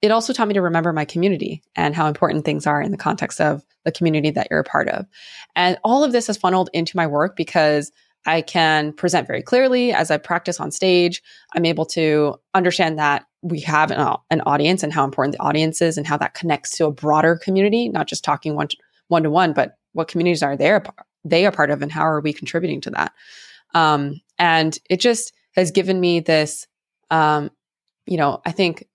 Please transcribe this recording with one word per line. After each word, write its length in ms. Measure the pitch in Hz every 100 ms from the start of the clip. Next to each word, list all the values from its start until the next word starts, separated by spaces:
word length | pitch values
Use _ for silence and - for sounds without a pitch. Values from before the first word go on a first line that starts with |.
it 100 | 214
also 220 | 226 226
taught 140 | 254 208
me 60 |
to 80 | 202
remember 320 | 180 170 170
my 120 | 160 147
community 580 | 170 190 175 - 156 _ -
and 200 | 156 160
how 120 | 156
important 380 | 147 165 151 147
things 220 | 151 147
are 140 | 147
in 100 | 151
the 60 | 196
context 440 | - - - -
of 220 | 151 147 - _
the 80 | 165
community 380 | - 170 156 151
that 160 | 151 -
you're 100 | 156
a 40 |
part 260 | 151 151 -
of. 160 | - 190 - - - - -
And 220 | 180 180
all 200 | 214 262
of 80 | 294
this 160 | 240 233
has 100 | 208
funneled 320 | 185 185 180
into 240 | 165 165 180
my 100 | 160
work 280 | 143 175 -
because 560 | 160 175 151 151 147 _ _ _ -
I 160 | 165
can 520 | 156 175 160 156 151
present 340 | 151 175 170 -
very 140 | 120
clearly 500 | - 247 262 254 247
as 180 | - 160
I 60 | 147
practice 420 | - 175 - 170
on 120 | 147
stage. 520 | - 190 180 175 175 _ - _ -
I'm 100 | 170
able 200 | 151 160
to 480 | - 156 151 147 - _
understand 460 | 190 180 175 160 151
that 260 | 151 143 - _
we 180 | 175 160
have 280 | 160 151 156
an, 280 | - 143 - -
an 120 | 160
audience 420 | - 147 151 185
and 100 | 151
how 100 | 160
important 340 | 135 135 135 -
the 60 |
audience 380 | 143 151 160 160
is 160 | 170 160
and 80 | 156
how 120 | 147
that 160 | -
connects 440 | - 170 147 - -
to 80 | 156
a 60 |
broader 440 | 139 151 151 160 170
community, 540 | - 190 202 226 240
not 180 | 165 151
just 160 | -
talking 320 | - 147 156 147
one 120 | 147
to, 100 | - _ _ -
one 160 | 170
to 80 | 160
one, 220 | 165 175
but 240 | 147 123 _ _
what 140 | - 160
communities 360 | 170 175 165
are 140 | 143 139
they 160 | 147
a 80 | 208
par-, 240 | - - - _
they 220 | 156 165 196
a 60 |
part 200 | - 147
of 100 | 143
and 100 | 143
how 120 | 156
are 160 | 160 151
we 140 | 151
contributing 480 | 147 - 170 175 143
to 80 | -
that? 220 | - 73 _ - - - - _
Um, 480 | 170 156 147 143 143 _ -
and 400 | 170 165 160 - -
it 100 | 185
just 340 | 240 226 - _ _
has 180 | - 180
given 280 | 190 185 190
me 200 | 180 170
this, 480 | 160 156 151 - - _ _ _ -
um, 400 | 160 151 151 147 _ _ _ _ _ -
you 120 | 175
know, 240 | 143 - -
I 60 |
think 360 | 165 180 165 -